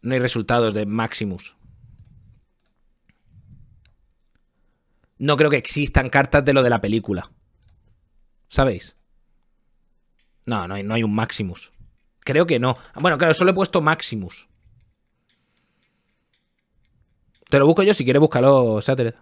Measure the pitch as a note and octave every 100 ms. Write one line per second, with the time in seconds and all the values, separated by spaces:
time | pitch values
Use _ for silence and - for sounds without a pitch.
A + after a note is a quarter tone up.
0 | A#2+ B2+ B2 A#2+ G2+ A#2+ A2+ G#2 G#2 A2
1 | A2+ - G#2 F2+ - _ - - - -
2 | - - _ _ _ _ _ _ _ _
3 | _ _ _ - _ - - _ _ _
4 | _ _ _ _ _ _ _ _ _ _
5 | _ _ C3+ C#3+ D3+ C#3 - - C#3+ -
6 | B2+ C#3+ C3+ D3 C#3 C3+ B2 A#2 G2+ A2+
7 | G2+ F#2+ - _ _ _ _ _ _ _
8 | _ _ _ _ _ - C3+ F#2+ - _
9 | _ _ _ _ _ _ _ _ _ _
10 | _ _ _ _ - A2 F2 G2 G2+ A2+
11 | A2 G#2 A#2 - G2 F2 - _ - _
12 | _ _ - C#3 E3+ C3+ B2+ B2+ - -
13 | E3 D3 E3 D#3 F#3 F#3 F#3+ F#3+ D3+ D#3
14 | - A2 F2+ - - _ _ _ _ _
15 | _ _ _ _ _ _ _ _ _ _
16 | _ _ _ _ _ _ _ _ _ _
17 | _ _ _ _ _ C#3 C#3+ E3 G3 G#3
18 | B2+ C3+ D3+ - C3 C3+ A#2+ A2 G#2 C3+
19 | A#2 -